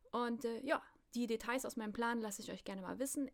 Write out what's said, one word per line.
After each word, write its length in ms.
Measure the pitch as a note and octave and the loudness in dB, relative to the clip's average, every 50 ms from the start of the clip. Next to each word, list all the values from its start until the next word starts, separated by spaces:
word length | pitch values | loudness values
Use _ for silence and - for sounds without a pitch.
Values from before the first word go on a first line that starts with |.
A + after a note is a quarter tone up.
| - - - | -10 -4 0
Und, 320 | A#3+ A#3+ A#3+ A#3 A3+ - | 0 2 2 0 0 0
äh, 160 | A#3 A3+ A3+ C4+ | -2 -2 0 2
ja, 160 | C4 D#4 - - - - - _ _ - | 2 2 2 2 -4 -20 -20 _ _ -2
die 100 | A#3+ A#3+ | 0 2
Details 380 | A3+ A3+ A3 - A#3+ A#3+ C4 - | 2 2 2 2 2 0 0 0
aus 120 | - - | -2 -4
meinem 160 | A#3+ A3 G#3+ G3+ | -4 -4 -2 0
Plan 280 | A3+ A#3+ A#3 A#3+ A#3 | 2 2 2 2 2
lasse 220 | A3 G#3+ G3+ - G#3+ | 0 -2 -4 -6 -6
ich 100 | - F3+ | -6 -6
euch 120 | F#3 - | -6 -6
gerne 180 | - G3 F#3+ F#3 | -8 -8 -6 -4
mal 180 | F3+ F3 G3 | -4 -2 0
wissen. 280 | C4 C#4 - D4 C#4 - | 0 0 0 0 -2 -2